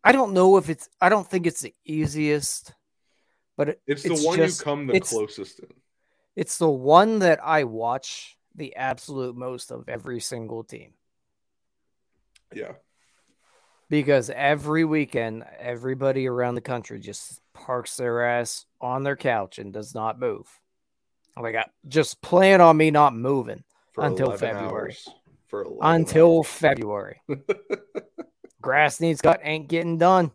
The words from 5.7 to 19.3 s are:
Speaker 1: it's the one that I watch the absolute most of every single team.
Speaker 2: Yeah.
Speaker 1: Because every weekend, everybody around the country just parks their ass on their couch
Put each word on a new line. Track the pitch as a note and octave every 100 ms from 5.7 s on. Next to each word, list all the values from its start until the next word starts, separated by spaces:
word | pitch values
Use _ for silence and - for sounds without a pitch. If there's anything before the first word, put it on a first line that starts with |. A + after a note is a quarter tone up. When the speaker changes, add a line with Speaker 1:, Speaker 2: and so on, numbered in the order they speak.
| _ _ _ _ _ _ -
Speaker 1:
it's | E3 -
the | E3
one | C3+ C3 D#3+ G#3+ A3
that | F#3 D#3
I | C3+ D#3
watch | C3 A2 A#2 C3 - - - _ _ -
the | C#3+ -
absolute | C3 B2+ - C3+ B2+ A#2+
most | B2+ B2+ -
of | B2 A#2+
every | A#2 - A#2+
single | - B2 A2+ A2+
team. | A2+ A#2+ - _ _ _ _ _ _ _ _ _ _ _ _ _ _ _ _
Speaker 2:
Yeah. | G2 - C3+ _ _ _ _ _ _ _ _ _ _ _
Speaker 1:
Because | D3+ C#3+ C#3 A2
every | A#2+ C#3+ D3 D3 D#3 D#3+
weekend, | D#3 C#3+ C3 A2+ A2 - -
everybody | B2 A#2+ B2+ C3 C3+ C3+ C3
around | B2 B2 A#2+
the |
country | A2+ A#2+ G#2+ A2+
just | G2+ G2+ - - _
parks | - - B2+ A#2 -
their | B2 A#2+
ass | A#2+ A#2+ A#2 - - _
on | B2 B2+
their | C#3 C#3
couch | C#3